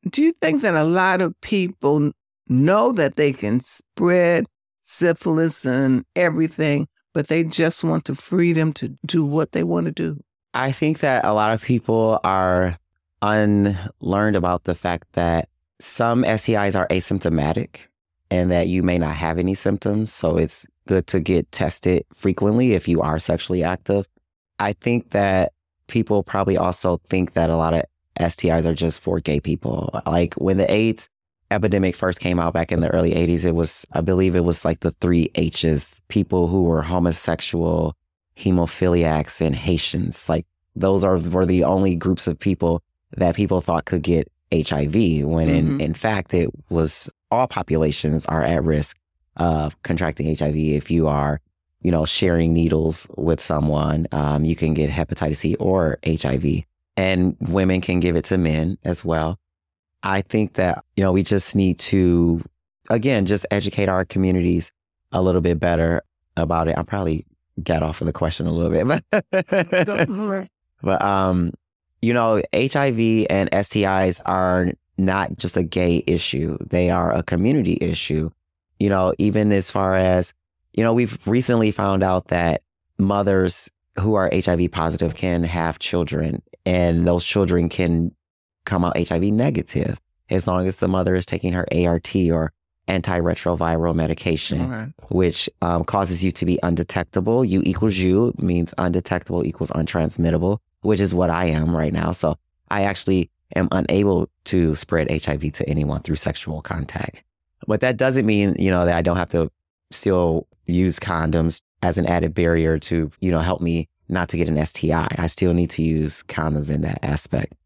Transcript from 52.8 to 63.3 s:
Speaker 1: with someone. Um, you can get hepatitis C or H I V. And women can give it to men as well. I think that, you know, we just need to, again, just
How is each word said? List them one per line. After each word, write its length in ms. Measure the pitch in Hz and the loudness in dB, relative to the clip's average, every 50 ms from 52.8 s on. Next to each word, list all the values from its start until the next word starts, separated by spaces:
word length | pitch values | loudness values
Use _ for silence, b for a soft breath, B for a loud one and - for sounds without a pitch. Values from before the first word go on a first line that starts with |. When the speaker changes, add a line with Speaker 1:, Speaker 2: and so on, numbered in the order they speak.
| 80 80 80 - - - - | 0 0 -2 -4 -12 -12 -8
Speaker 1:
with 260 | - - 82 82 80 | -4 0 0 0 0
someone. 640 | - - 80 76 76 78 76 76 76 76 76 80 82 - | -2 -2 -2 0 0 0 0 0 0 0 0 -2 -2 -2
Um, 320 | - 73 73 73 73 76 78 | -2 -2 0 0 0 0 2
you 120 | 80 80 | 0 0
can 160 | - 82 78 | 0 0 0
get 160 | 78 78 78 71 | 0 0 0 -2
hepatitis 480 | 67 78 78 - - - 82 76 73 | 0 -4 -4 -4 -4 -4 -2 -4 -4
C 180 | - - 80 82 | -2 -2 -2 -2
or 420 | - - 90 95 95 85 78 - - | 0 0 0 2 2 2 0 -2 -2
H 220 | - 82 80 76 - | -2 -2 -2 0 0
I 140 | 67 65 67 | -2 -2 0
V. 260 | - 71 - 87 - _ _ _ _ _ _ - | 0 0 0 -2 -4 _ _ _ _ _ _ -2
And 380 | 95 95 95 90 90 92 - - | 0 2 2 2 2 2 0 -2
women 420 | 87 85 85 98 95 92 92 92 | -4 -2 0 2 2 2 2 0
can 180 | 90 - 92 90 | 0 0 0 0
give 160 | 85 90 85 | 2 2 0
it 80 | 85 - | 0 0
to 120 | - 95 92 | 0 0 0
men 400 | 87 80 78 78 78 87 98 - | 2 2 0 0 0 -2 -4 -4
as 220 | _ - 87 - - | _ -4 -4 -4 -2
well. 340 | 82 82 80 78 80 92 - _ _ _ _ _ _ _ _ _ _ _ _ | -2 -2 -2 -2 -2 -4 -8 _ _ _ _ _ _ _ _ _ _ _ _
I 200 | - 98 95 98 | -4 -2 -2 -2
think 320 | 98 _ - 110 107 92 - | -2 _ 0 0 0 0 -2
that, 280 | - 92 90 - - - _ _ | -2 0 0 -2 -4 -8 _ _
you 80 | - 98 | 0 2
know, 80 | 95 | 2
we 100 | 90 98 | 2 2
just 320 | 90 - 104 98 - - - | 2 2 0 0 0 0 0
need 240 | 101 95 92 87 - | 2 2 2 2 0
to, 600 | - - - 98 90 90 87 85 85 85 82 85 78 - _ _ _ _ _ _ _ - | -2 0 2 4 4 4 4 4 4 2 2 0 -4 -10 _ _ _ _ _ _ _ -2
again, 380 | 113 117 110 139 131 107 98 | -2 0 2 2 2 2 2
just 180 | 90 | 2